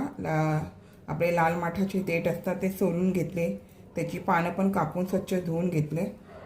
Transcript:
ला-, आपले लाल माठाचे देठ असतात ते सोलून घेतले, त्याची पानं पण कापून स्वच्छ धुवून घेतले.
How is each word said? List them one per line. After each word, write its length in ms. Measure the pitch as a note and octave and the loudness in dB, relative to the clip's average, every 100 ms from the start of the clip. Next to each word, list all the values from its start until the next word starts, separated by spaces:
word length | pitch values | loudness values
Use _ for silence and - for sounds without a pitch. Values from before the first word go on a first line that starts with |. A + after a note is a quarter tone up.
| C#4+ - | 0 -4
ला-, 420 | E3+ D#3 D#3 D#3 - - - - - | -2 2 2 0 -2 -12 -20 -14 -6
आपले 260 | D3 E3+ | 0 2
लाल 200 | E3+ E3 | 4 4
माठाचे 480 | E3+ E3+ F3 F#3+ F#3+ | 2 -2 0 0 0
देठ 260 | E3+ E3 E3 | 0 0 0
असतात 280 | - F#3+ F3+ | 0 -2 -2
ते 60 | F#3+ | -2
सोलून 400 | - F#3 E3+ F#3 | 0 2 2 2
घेतले, 360 | F3 D3+ E3+ F3 - - - - - | 2 0 -2 -2 -4 -10 -20 -10 -6
त्याची 220 | D#3 F3+ | -4 -4
पानं 320 | - E3+ F3 | 0 2 2
पण 200 | F#3+ G3 | 2 2
कापून 360 | G3 D3+ F3+ F#3 | 2 0 -2 0
स्वच्छ 280 | F#3+ - | -2 0
धुवून 340 | F#3 E3+ E3 F3+ | -2 0 0 0
घेतले. 360 | D#3 D3+ D3+ G3+ - - - | 0 0 -2 -4 -6 -18 -18